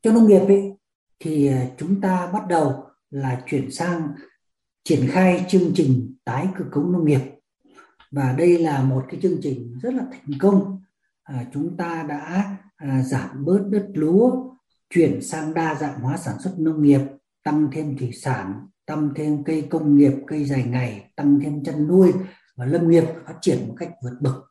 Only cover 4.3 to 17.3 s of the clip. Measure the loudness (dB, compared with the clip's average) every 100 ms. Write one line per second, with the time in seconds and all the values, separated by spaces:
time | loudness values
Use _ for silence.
4.3 | _ _ _ _ _ -2 0 2 2 2
5.3 | 2 2 2 2 2 2 2 0 -10 -8
6.3 | -4 -4 -6 -6 -4 -2 0 2 0 -2
7.3 | -16 _ _ _ _ _ _ _ -2 -2
8.3 | 2 4 4 2 0 0 -2 -4 -4 -2
9.3 | -2 -6 -8 -10 -8 -6 -6 -8 -12 -10
10.3 | 0 4 4 0 -10 _ _ _ _ -12
11.3 | -10 -8 -8 -8 -6 -8 -8 -10 -10 -6
12.3 | -4 -4 -8 _ _ -4 -2 -2 -4 -6
13.3 | -6 0 0 0 -4 -4 -4 2 4 4
14.3 | 0 -8 _ _ _ _ 2 2 2 -6
15.3 | -8 -6 -4 -4 -4 -6 -4 -6 -6 -8
16.3 | -8 -8 -2 -2 2 4 4 2 -12 _